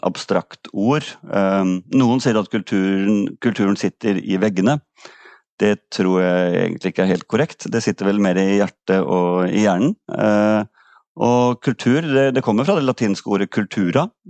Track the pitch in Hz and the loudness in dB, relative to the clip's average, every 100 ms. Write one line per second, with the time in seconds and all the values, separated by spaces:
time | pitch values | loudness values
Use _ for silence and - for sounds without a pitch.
0 | - - - 92 - - - - 107 151 | -6 -6 -4 -4 -4 -16 -12 -2 0 0
1 | 143 - - 101 98 98 95 92 90 135 | -2 -16 -6 -2 0 2 0 -2 0 2
2 | 123 127 127 107 98 113 - 101 95 98 | 2 2 2 0 0 -4 -2 0 0 0
3 | 98 104 101 - 120 104 101 101 98 - | 2 0 0 -2 -4 0 0 0 -2 -4
4 | 113 95 - 95 107 95 98 147 - _ | -2 -2 -2 0 0 0 0 0 -4 _
5 | - - - - _ _ 104 101 _ - | -20 -20 -20 -20 _ _ 0 0 _ -2
6 | 92 92 90 90 90 90 90 85 95 87 | 2 2 2 2 2 0 -2 -2 -6 -2
7 | 95 92 - 113 156 - - 117 110 95 | 0 0 -2 -2 -2 -4 -6 -2 -2 -2
8 | 98 101 98 90 95 101 101 - - 95 | 0 2 2 2 2 2 0 -4 -2 0
9 | 85 90 90 90 90 104 107 90 131 214 | 2 0 0 0 0 2 2 2 0 -2
10 | - - 107 104 107 107 107 _ _ - | -8 -2 0 2 2 0 -2 _ _ -20
11 | _ - 117 123 123 120 - 120 - 131 | _ -2 0 2 2 0 -4 -2 0 0
12 | 165 135 135 127 120 107 143 180 135 123 | 2 2 2 0 0 0 0 0 0 0
13 | 113 98 - 98 98 - 104 - 90 131 | -2 -2 -2 -2 -2 -4 -4 -2 0 0
14 | 175 - - | -2 -8 -20